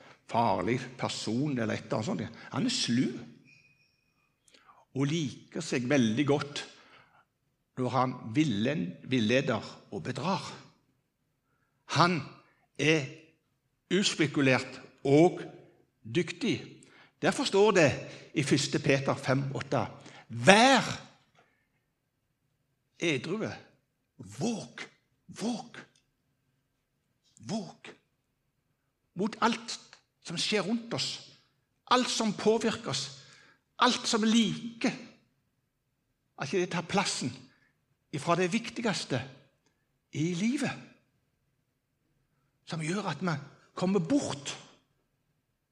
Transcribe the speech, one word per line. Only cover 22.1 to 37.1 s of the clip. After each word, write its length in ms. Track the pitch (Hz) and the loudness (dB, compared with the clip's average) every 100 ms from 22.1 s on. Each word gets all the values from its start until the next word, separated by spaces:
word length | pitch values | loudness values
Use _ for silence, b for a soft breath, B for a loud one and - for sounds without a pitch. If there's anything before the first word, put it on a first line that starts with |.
| _ _ _ _ _ _ _ _ - | _ _ _ _ _ _ _ _ -4
edrue, 520 | 165 139 156 208 139 - - _ _ _ _ - 95 107 | -2 0 -2 -6 -6 -8 -16 _ _ _ _ -20 -16 -6
våg, 460 | 202 214 - - - _ _ _ - | -4 -4 -8 -16 -18 _ _ _ -20
våg, 520 | - 214 220 - - - _ _ _ _ _ _ _ _ _ _ _ _ _ _ - | -8 -6 -6 -10 -18 -20 _ _ _ _ _ _ _ _ _ _ _ _ _ _ -18
våg 460 | 110 220 175 - - - _ _ _ _ _ _ _ _ _ _ _ | -8 -8 -8 -14 -20 -20 _ _ _ _ _ _ _ _ _ _ _
mot 220 | 170 214 - | -6 -4 0
alt 380 | 220 226 - - - - _ _ | 0 0 -8 -14 -14 -20 _ _
som 140 | - 170 | -10 -6
skjer 240 | - 214 | -2 0
rundt 300 | 180 233 - 135 | 0 -2 -4 -6
oss, 120 | - - - - _ _ _ _ - | -4 -8 -16 -20 _ _ _ _ 2
alt 160 | 247 247 | 2 2
som 220 | - 226 | 0 -2
påvirker 580 | 160 214 220 220 - - | 0 2 2 0 -4 -4
oss, 140 | 131 - - B B B B _ - | -6 -6 -12 B B B B _ 2
alt 240 | 247 - - | 2 2 0
som 160 | 226 | 2
liker, 720 | 220 226 208 156 - - 262 - - - _ _ _ _ _ _ _ _ _ _ _ - | 4 4 4 0 -8 -4 -2 -2 -12 -20 _ _ _ _ _ _ _ _ _ _ _ -10
at 100 | 139 | -4
ikke 160 | 196 | -2
det 60 | 180 | -2
tar 160 | 175 170 | -4 0
plassen 440 | 196 190 | 0 2